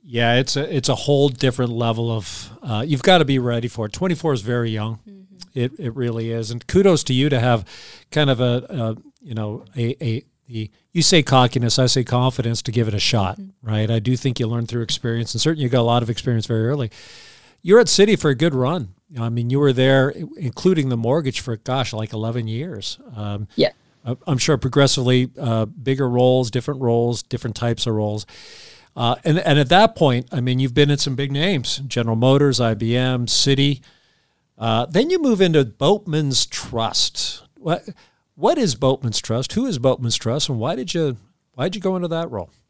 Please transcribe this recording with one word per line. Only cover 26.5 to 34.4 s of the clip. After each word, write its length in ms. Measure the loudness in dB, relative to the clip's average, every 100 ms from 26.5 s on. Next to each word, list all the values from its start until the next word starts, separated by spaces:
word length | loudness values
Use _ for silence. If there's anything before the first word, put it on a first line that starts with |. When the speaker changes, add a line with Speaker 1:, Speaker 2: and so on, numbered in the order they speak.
| -4 -6 -2
Speaker 1:
roles, 400 | 0 2 0 -2
different 340 | -8 -8 -8 -4
types 300 | -2 -2 -2
of 80 | -2
roles. 300 | -2 -4 -10 -20 -20 -20 -20 -20 _ -2
Uh, 200 | -2 0
and, 160 | 0 0
and 200 | 2 2
at 100 | 4
that 260 | 6 4 4
point, 320 | 2 2 -2
I 100 | -4
mean, 180 | 0 0
you've 140 | 0
been 160 | 2 2
in 80 | 2
some 180 | -2 -4
big 160 | -4
names: 460 | -2 0 -2 -4 -8
General 360 | -4 -2 0 2
Motors, 440 | 4 6 4 2
I 140 | 0
B 220 | 0 0 0
M, 320 | 0 -2 0
Citi. 540 | 0 2 2 2 0 -10 _ _ _ _ _